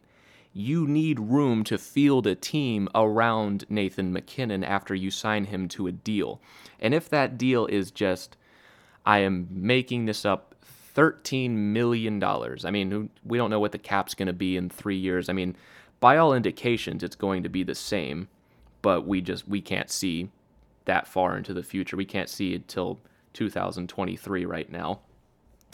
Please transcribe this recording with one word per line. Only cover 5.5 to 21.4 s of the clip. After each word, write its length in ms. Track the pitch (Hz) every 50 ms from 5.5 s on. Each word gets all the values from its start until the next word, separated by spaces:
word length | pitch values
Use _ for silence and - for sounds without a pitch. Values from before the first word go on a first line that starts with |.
| 104 95 92 87
to 180 | - - 98
a 40 | 90
deal. 480 | 92 92 - 110 110 101 80 57 52 - - - - - - - - -
And 140 | - 110 139
if 160 | 170 165 -
that 300 | 156 147 135 - 127 113
deal 260 | 127 127 127 120 110
is 240 | - 101 101 95 95
just, 480 | - - 104 95 90 - - - - _ _ _ _ _ _ - - - _ _ _ _ _
I 120 | - 104 101
am 280 | 98 98 95 90 87 90
making 560 | 92 92 92 110 123 131 123 - 123 120 113
this 180 | 110 104 - -
up, 280 | 104 95 - - _ - _ _ - - - - - -
thirteen 800 | - 160 160 - - - - 139 131 127 123 117 107 104 104 104
million 460 | 113 120 120 120 113 113 110 107 101
dollars. 440 | 95 98 98 - 58 60 64 - -
I 80 | 82
mean, 180 | 101 104 95 95
who, 200 | 101 104 107 104 - _ -
we 120 | - 113
don't 120 | 120 120 104
know 100 | 110 107
what 140 | 104 101 104
the 40 |
cap's 360 | 95 - - 101 98 95 - -
gonna 180 | - 98 92
be 240 | 90 90 98 92 92
in 140 | 90 92 87
three 260 | - - - 104 98
years. 320 | 95 92 92 90 90 87
I 60 | - 92
mean, 240 | 95 90 92 87 - - - - - - _ _ _
by 160 | - 123 139
all 180 | 160 165 151 135
indications, 680 | 123 107 95 - - - 123 120 110 - - - 95 87
it's 140 | 85 -
going 260 | - - 98 95 92 90
to 60 | 87
be 140 | 92 92 90
the 120 | 87 65
same, 540 | - - - - 95 78 65 71 82 95 - _ _ _ _ _ _ - - _ _
but 240 | - 104 92 85 -
we 140 | 90 101 92
just, 260 | 90 92 95 92 -
we 140 | 95 101 101
can't 300 | 85 - 92 98 - -
see 400 | - - - 92 82 85 92 98 - _ _ _ _ _ _ _ _ _ _
that 200 | - 92 82 -
far 300 | - - 95 92 90 95
into 180 | 98